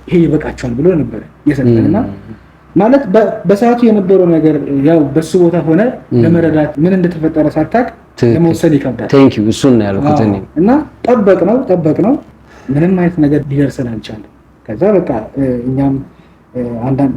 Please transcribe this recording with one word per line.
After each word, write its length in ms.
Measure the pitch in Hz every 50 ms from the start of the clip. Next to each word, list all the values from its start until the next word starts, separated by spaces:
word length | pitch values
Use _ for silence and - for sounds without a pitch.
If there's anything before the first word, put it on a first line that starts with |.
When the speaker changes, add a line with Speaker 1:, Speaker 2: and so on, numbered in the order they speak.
Speaker 1:
ይሄ 160 | - - 175 175
ይበቃቸዋል 540 | 165 143 151 151 - - - - - 123 117
ብሎ 120 | 127 156 185 185
ነበረ 260 | 151 123 113 107 104 - - - - -
የሰጠን። 340 | 147 143 135 123 120 117 113
እና 160 | 107 - 170 220
Speaker 2:
እም። 360 | 269 - - - - - - - - _ _ _ _ - -
Speaker 1:
ማለት 280 | 170 202 233 269 277 262
በ-፣ 240 | 190 185 220 214 196 - - -
በሰዓቱ 360 | 175 202 208 247 233 240 240
የነበረው 460 | 240 220 214 208 185 180 196 185 180 170
ነገር፣ 260 | 165 156 151 156 151 143 - 135 139 139
ያው 180 | 135 156 165 160 147 135
በሱ 240 | 139 160 160 - - 185
ቦታ 180 | 175 165 170 170
ሆነ 200 | 139 160 160 180 220 254 247 - - -
Speaker 2:
እም። 120 | 127 120
Speaker 1:
ለመረዳት 520 | - 165 165 170 165 160 156 156 151 147 - 143
ምን 140 | 160 185 196
እንደተፈጠረ 520 | 185 175 175 175 160 156 156 - 156 151 147
ሳታውቅ 380 | - 156 156 - - 233 254 - - - - -
Speaker 2:
ትክክል። 240 | _ - 123 120
Speaker 1:
ለመወሰን 400 | 127 165 170 165 165 - - 165
ይከብዳል። 360 | 151 139 - 135 117 - 107 98
Speaker 2:
Thank 220 | - 139 135 131
you። 120 | - 113 104 110
እሱን 260 | 107 - - 135 123
ነው 100 | 113 104
ያልኩት 280 | 101 98 98 - -
Speaker 1:
አዎ። 120 | - - 110
Speaker 2:
እኔ። 120 | 104 101 - - - -
Speaker 1:
እና 140 | 147 180 220 269 311 302 - - -
ጠበቅነው፣ 560 | - 233 247 226 190 196 185 175 170 190 233 269 262
ጠበቅነው፣ 500 | - 185 170 156 156 143 - 175 226 294 330 - - - - - - - - - -
ምንም 260 | 135 143 165 185 190
አይነት 220 | 180 180 165 - 156
ነገር 220 | 151 139 151 139 -
ሊደርሰን 420 | 143 139 143 143 131 - - 127 120
አልቻለም። 420 | 113 107 - - 117 107 - - _ _ _ _ _ _ -
ከዛ 180 | - 107 113 175 208
በቃ፣ 180 | 208 180 - - 139 110 107 -
እ፣ 120 | - 139 135 131 123 120
እኛም፣ 320 | 120 127 131 135 139 139 135 131 - - - - - _ _ _ _ _ -
እ፣ 60 | 123 120 120 117 117
አንዳንድ 300 | 120 135 135 127 143 131 123